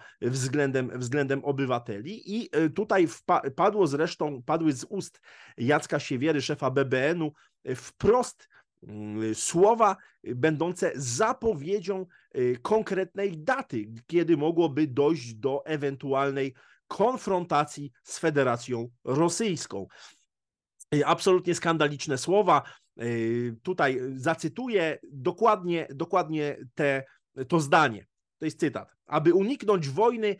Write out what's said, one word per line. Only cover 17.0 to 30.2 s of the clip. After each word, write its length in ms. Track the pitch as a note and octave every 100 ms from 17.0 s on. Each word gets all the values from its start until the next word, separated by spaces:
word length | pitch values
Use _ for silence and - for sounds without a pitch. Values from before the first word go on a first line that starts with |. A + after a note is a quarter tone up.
| G#3+ B3+ - F#3 F3 D3 D3+ - C#3+ _
z 160 | - -
Federacją 680 | E3 C#3+ C3 A#2+ B2 A#2+ A#2+ _
Rosyjską. 840 | - C3+ E3+ E3+ A3+ E3 - G3 F#3 - - _ _ _ _ _ _ - - D3
Y, 100 | C#3+
absolutnie 500 | E3 G3+ F#3 F3+ E3
skandaliczne 600 | F3 D#3+ D3 D3 - C3
słowa. 440 | D#3 G3 F#3 D3 - - _ -
Y, 540 | A#2 A#2 A2+ A#2+ A#2+ A2+
tutaj 360 | - F3+ C#3+ B2+ B2+ C3
zacytuję 840 | C3+ D#3+ D#3+ - B3+ G#3 D#3+ D3 -
dokładnie, 760 | C#3 C3 F3 A3+ G#3 F3 E3+ D3+
dokładnie 680 | C#3 E3 F#3 D#3 D#3 D3 - C3 -
te, 280 | C#3+ C3+ C#3 _ _ - C3
to 120 | F3
zdanie. 480 | C#3+ E3+ D3 G#2+ - _ _ -
To 60 | D#3
jest 140 | -
cytat. 360 | D#3 A2 F#2+ _ -
„Aby 280 | D3+ D#3
uniknąć 560 | F3 G3+ C#4 G#3 G3 C#3
wojny, 460 | C3+ A#3 A#3+